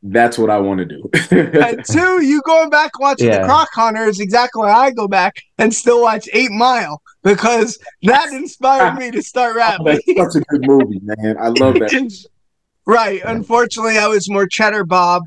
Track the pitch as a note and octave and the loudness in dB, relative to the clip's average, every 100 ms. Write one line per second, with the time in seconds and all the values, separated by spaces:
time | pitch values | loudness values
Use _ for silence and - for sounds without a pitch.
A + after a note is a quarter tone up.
0 | G2+ G2+ A#2 A#2+ A2 G#2 G2 F#2+ F2 - | -2 0 0 2 0 2 0 -2 -6 -10
1 | - - - F3 D3+ - B3 A#3 - D#4+ | -4 -4 2 0 2 2 0 -2 -4 0
2 | F#4 F#4 C#4 D4 C#4 D#4+ D#4+ D4+ D4+ B3+ | 2 2 2 0 2 2 4 0 0 -2
3 | C#4 C4+ A#3 G2+ - C#4+ D4+ - A3+ A3 | -2 0 2 2 2 2 0 0 -2 0
4 | A3 F#3+ G3+ G#3+ B3 A3+ G#3 G#3+ C4+ A#3+ | -4 -4 0 0 0 -2 2 4 4 0
5 | G#3 G3 F3+ - - - A3 A3+ - A#3+ | -2 0 0 -4 -20 -2 -2 0 2 2
6 | A#3 A3 - A3 B3+ G3+ B3 B3 F3 D3+ | 2 0 -4 -2 -2 0 0 0 -4 -10
7 | _ _ F#3+ G3+ A3 A#3+ A3+ - - _ | _ _ 0 2 2 0 -2 -4 -18 _
8 | F#3 C4 D#4 C4+ D#4+ - C4 C4+ C4 C4 | 2 2 0 -6 -12 -4 0 2 2 -2
9 | B3 A3+ - B3+ A#3+ A3+ A3+ G3 D#3 D3+ | -8 -8 -6 -2 -2 0 0 0 0 0
10 | - F4+ F3 D#3 - C#3+ C3 C#3 A#2 G2 | 0 0 0 -2 -2 -2 2 4 2 -4
11 | G2+ G#2+ G#2+ A2 A#2 A#2 C3 A#2+ G#2+ C4 | -8 -6 -4 -2 -2 2 2 2 0 -2
12 | A#3 - - _ _ _ _ _ - A3+ | -4 -10 -20 _ _ _ _ _ -2 0
13 | G#3+ G3 G3 A3+ F#3+ A#3 A#3 - A3+ A3 | 0 -4 -6 -8 -2 0 0 -2 -2 0
14 | G#3 G#3+ F#3 G3+ F#3+ - A3 G#3+ F3+ F#3 | 0 -2 -2 -2 -2 0 0 0 0 2
15 | F#3 F3 | 2 0